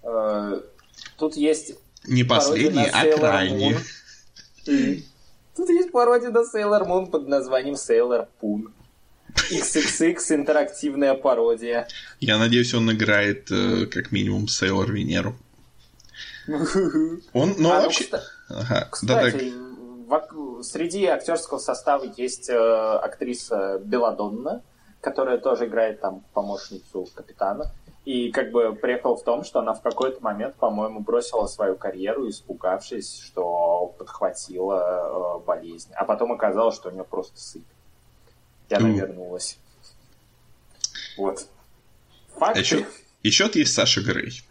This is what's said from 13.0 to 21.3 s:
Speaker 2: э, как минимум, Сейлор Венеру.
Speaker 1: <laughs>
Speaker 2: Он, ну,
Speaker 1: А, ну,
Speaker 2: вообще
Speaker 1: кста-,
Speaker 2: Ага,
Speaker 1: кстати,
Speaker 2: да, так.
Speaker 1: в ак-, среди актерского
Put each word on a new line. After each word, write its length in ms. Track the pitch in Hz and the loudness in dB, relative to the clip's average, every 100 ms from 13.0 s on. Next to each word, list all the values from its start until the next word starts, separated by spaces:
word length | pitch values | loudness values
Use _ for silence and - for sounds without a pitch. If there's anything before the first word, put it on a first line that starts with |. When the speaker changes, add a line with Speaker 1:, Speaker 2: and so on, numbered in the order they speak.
| 110 104 101 101 - | 4 4 2 0 -2
Speaker 2:
э, 340 | 98 98 95 95 | 0 2 0 -2
как 240 | - - | -4 -2
минимум, 360 | 98 98 98 104 | 0 0 0 -2
Сейлор 440 | - 95 98 95 | -2 0 0 0
Венеру. 440 | 101 82 87 - - - _ - - - _ - - - - - | -2 -2 -2 -2 -8 -18 _ -20 -20 -20 _ -20 -18 -16 -16 -8
Speaker 1:
<laughs> 0 | |
Speaker 2:
Он, 1080 | 151 151 190 180 151 160 170 - 123 170 196 | -4 0 2 2 2 0 -2 -4 0 2 4
ну, 140 | 160 | 4
Speaker 1:
А, 80 | 185 | 6
ну, 40 | |
Speaker 2:
вообще 200 | - - - | 4 2 -2
Speaker 1:
кста-, 160 | - - - - | -6 -8 -20 -14
Speaker 2:
Ага, 380 | - 120 110 - | -8 -2 -2 -2
Speaker 1:
кстати, 160 | - 107 | -6 2
Speaker 2:
да, 240 | - 127 | 4 4
так. 100 | 139 127 123 127 123 120 123 117 | 2 -4 -6 -14 -16 -16 -18 -2
Speaker 1:
в 60 | |
ак-, 500 | 151 156 156 139 120 | -2 -2 -12 -12 -12
среди 420 | 127 151 170 190 185 | -10 -6 -6 0 0
актерского 500 | 156 - | 0 0